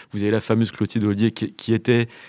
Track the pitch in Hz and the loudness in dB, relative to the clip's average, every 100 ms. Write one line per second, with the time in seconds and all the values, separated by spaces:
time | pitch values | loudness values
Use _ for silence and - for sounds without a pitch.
0 | - 104 101 107 - 113 113 - 104 113 | -10 -4 0 0 0 0 0 -2 -4 0
1 | 104 101 110 - 107 - - 113 - 120 | 0 2 2 0 -8 -6 -2 0 2 2
2 | 117 - | 0 -6